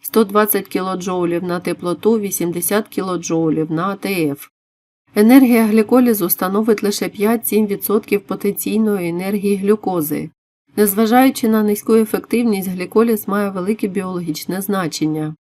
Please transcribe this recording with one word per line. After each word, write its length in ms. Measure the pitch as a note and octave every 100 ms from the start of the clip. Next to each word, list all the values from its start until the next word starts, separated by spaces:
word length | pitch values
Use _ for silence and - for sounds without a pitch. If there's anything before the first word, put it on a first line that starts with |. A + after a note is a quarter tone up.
сто 200 | - A3
двадцять 440 | G#3 G#3 G#3+ G3+ F#3
кілоджоулів 760 | F#3+ F#3+ F#3 F#3 F3+ F3 E3+
на 160 | F3+ F3
теплоту, 580 | F3+ F3 F3 E3+ G#3+ A3+
вісімдесят 680 | G3+ - F3 E3 - G3+ G#3+
кілоджоулів 840 | - F#3 F3 E3+ E3 D#3+ D#3 D#3
на 140 | D#3+ F#3
А 100 | G3
Т 340 | G3 F#3+ D#3
Ф. 180 | C#3 - _ _ _ _ _ _
Енергія 520 | - G#3+ C4+ B3+ A#3 A3
гліколізу 640 | A3 G#3+ B3 B3 G#3 F#3
становить 540 | - F#3 G3 A3 G#3
лише 260 | G3+ G3+ F#3
п'ять-сім 580 | G3+ G#3 A#3 - G#3 G#3
відсотків 540 | G3 - G#3 - G3+
потенційної 880 | - F#3+ G3+ G3 - G#3 G#3+ G3+ E3+
енергії 480 | E3+ F#3+ G#3 G3+ G3+
глюкози. 760 | G3 G#3+ - F3+ D3+ D3 D#3 _ _ _ _ -
Незважаючи 720 | G#3 G3 A3 B3 C4 C4 A3+
на 140 | A3
низьку 320 | G#3+ G#3 -
ефективність, 720 | A3+ A3 F#3+ - A3+ A#3 G3 F#3+
гліколіз 600 | F#3 F3+ G#3+ A#3 G#3+ G#3
має 220 | G3+ G3+
велике 380 | F#3+ F#3 G#3+ G#3
біологічне 720 | F#3+ F#3 F3+ F3 D#3 - F#3
значення. 760 | F#3+ G3 E3+ - D#3 D#3 D#3 D#3